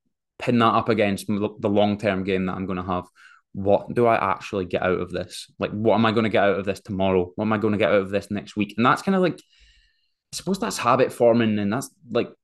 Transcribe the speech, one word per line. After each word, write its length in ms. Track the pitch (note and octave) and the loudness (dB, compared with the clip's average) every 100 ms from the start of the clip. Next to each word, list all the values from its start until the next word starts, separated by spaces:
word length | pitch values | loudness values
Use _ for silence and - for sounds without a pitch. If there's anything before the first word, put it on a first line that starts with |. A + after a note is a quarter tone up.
| _ _ _ _ | _ _ _ _
pin 180 | - A#2+ | 0 2
that 80 | A2+ | 4
up 220 | A2 A2 | 2 0
against 420 | A2 G#2 G2 - | 0 2 -2 -4
m-, 260 | G2+ G#2 - | -4 -4 -4
the 80 | A2 | 0
long-term 560 | G2+ G#2 G2+ G#2+ F#2+ | 2 2 2 0 -2
gain 220 | F#2+ F#2+ F#2 | -2 -2 -2
that 100 | F#2+ | -4
I'm 100 | F#2+ | -6
gonna 180 | F#2 | -6
have. 200 | F#2 F2+ - _ - _ _ | -4 -6 -6 _ -20 _ _
What 420 | G2 G2 G2+ - | -6 0 0 0
do 120 | - A#2 | 0 2
I 260 | A2+ G2 | 2 0
actually 320 | F#2 - G2+ | -4 -6 -6
get 180 | F#2 F#2 | -4 -2
out 180 | F#2 F2 | 0 -2
of 100 | F2+ | -4
this? 400 | F2 F2+ - - _ | -8 -10 -14 -18 _
Like, 100 | F#2+ | -6
what 240 | G#2 A2 | 0 2
am 120 | G2+ A2+ | 4 4
I 60 | |
gonna 160 | G#2+ A2 | 2 2
get 140 | A2 | 2
out 160 | G2+ F#2+ | 2 0
of 60 | |
this 160 | G2 F#2+ | -4 -8
tomorrow? 520 | - F#2+ F#2+ F#2+ F2+ - | -8 -2 2 2 0 -4
What 80 | |
am 80 | A2 | -2
I 60 | G#2+ | 0
gonna 200 | G#2+ G2+ | 0 0
get 140 | G2 | 2
out 100 | G2+ | 2
of 80 | F#2+ | 0
this 220 | G2+ - | -6 -6
next 240 | G#2 - - | -10 -8 -6
week? 180 | G#2 - | -6 0
And 80 | |
that's 180 | A#2+ - | 2 2
kinda, 180 | - F#3+ | 0 0
like, 200 | F3+ - _ _ _ _ _ _ _ _ _ | 0 -2 _ _ _ _ _ _ _ _ _
I 40 | - | -10
suppose 240 | - G3 | -6 -4
that's 180 | A3 - | -4 -2
habit 340 | A#2+ B2+ B2+ | 2 4 2
forming, 460 | - A#2+ A#2 A2 G#2 | 4 4 4 2 0
and 140 | G2+ | 0
that's, 180 | A#2 C#3 _ - | -2 -6 _ -4
like, 220 | A2+ - - | -4 -4 -4